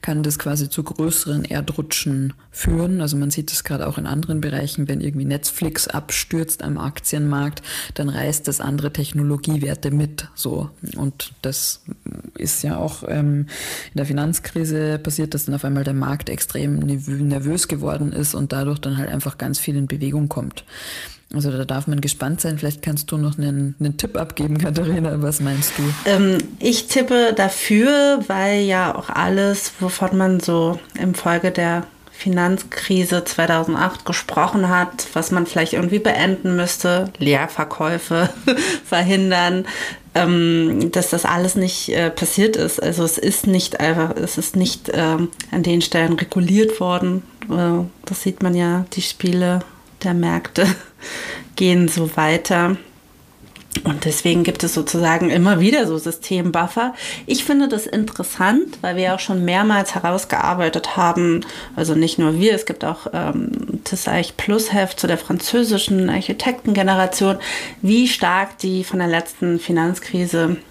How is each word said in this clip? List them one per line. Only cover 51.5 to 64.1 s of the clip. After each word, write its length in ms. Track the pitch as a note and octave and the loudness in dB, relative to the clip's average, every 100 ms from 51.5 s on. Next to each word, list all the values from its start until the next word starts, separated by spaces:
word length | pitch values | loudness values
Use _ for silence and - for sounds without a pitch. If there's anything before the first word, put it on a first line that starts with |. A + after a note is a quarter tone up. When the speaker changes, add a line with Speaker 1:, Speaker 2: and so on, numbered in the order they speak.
| - | 0
Speaker 2:
gehen 320 | F#3 F3+ F3 | 4 6 4
so 300 | E3+ D#3+ - | 2 -2 2
weiter. 580 | D#3 D#3+ E3 F3+ F3 F#3+ - - - - - - - - - - | 2 2 2 2 2 0 -6 -20 -20 -20 -20 -20 -20 -20 -8 -4
Und 220 | - D3 D#3+ | -2 -2 -2
deswegen 380 | D3+ F3 E3+ | 0 2 4
gibt 200 | E3+ E3+ | 2 0
es 100 | E3+ | -2
sozusagen 560 | D#3+ D3+ E3+ E3+ E3 E3+ | 0 0 2 2 4 4
immer 300 | E3 F3 F#3+ | 4 4 6
wieder 260 | F#3 D4 G#3 | 6 4 2
so 120 | D#3+ | 0
Systembuffer. 1000 | D#3+ E3 - F#3 F3 E3 F3 - A#3+ B3+ - - - | -4 -8 -4 0 2 0 0 0 -2 -2 -10 -10 -4
Ich 180 | B3+ - | -2 2
finde 220 | C#4+ C#4+ | 4 4
das 180 | G#3+ A3 | 0 -2
interessant, 920 | A3 A3 - F3 - F#3 B3 F#4 - | -2 -2 -4 -8 0 4 4 2 -4
weil 140 | F3+ F3+ | -4 0
wir 180 | F#3 | 0
auch 60 | F#3+ | 0
schon 260 | - F#3 F3 | 0 0 2
mehrmals 480 | F3+ G#3+ G#3 G3 | 4 4 4 2
herausgearbeitet 1040 | - F3 F#3 F#3 - - F3+ E3+ D#3+ - - | -2 0 -2 -2 0 0 2 0 0 -4 2
haben, 440 | F3 E3+ F3 E3+ - - - - | 2 4 4 2 -2 -12 -12 -4
also 180 | D#3+ | 0
nicht 240 | D#3 D#3+ - | 4 2 4
nur 220 | D#3+ D#3+ | 2 4
wir, 140 | G3+ | 4
es 120 | G#3+ - | 4 0
gibt 180 | E3+ | -6
auch, 220 | - E3 - | -4 -6 -6
ähm, 640 | E3 D#3 - - - - - - | -4 -2 -2 -2 -4 -6 -6 -4
das 180 | F#3 | -4
Eich 280 | - | 0